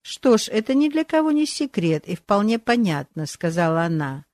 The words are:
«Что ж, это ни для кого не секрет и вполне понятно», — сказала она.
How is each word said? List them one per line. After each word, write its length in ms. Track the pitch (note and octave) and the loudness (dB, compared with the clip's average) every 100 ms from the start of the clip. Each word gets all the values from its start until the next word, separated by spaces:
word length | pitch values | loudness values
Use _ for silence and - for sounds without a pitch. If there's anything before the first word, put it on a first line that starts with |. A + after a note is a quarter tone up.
«Что 360 | - - C4 A3 | -16 -2 2 2
ж, 120 | - | 2
это 240 | G#3+ A3 | -4 0
ни 160 | C4+ D4+ | 0 2
для 160 | D#4 | 0
кого 260 | D#4 D#4+ D#4 | 0 0 2
не 140 | D4+ | 0
секрет 640 | D4+ - C#4+ - E3+ D#3 - | 0 -4 -4 0 0 -2 -4
и 80 | F3+ | -10
вполне 420 | - G3+ G#3+ A3+ | 0 0 2 0
понятно», — 680 | A3+ A#3+ G#3 D3 C#3 - | 0 0 2 -2 -6 -8
сказала 580 | D3+ - E3+ E3 E3 E3 | -8 -4 -4 0 0 2
она. 420 | E3+ D#3+ C#3+ C3+ - | 0 -2 -4 -8 -14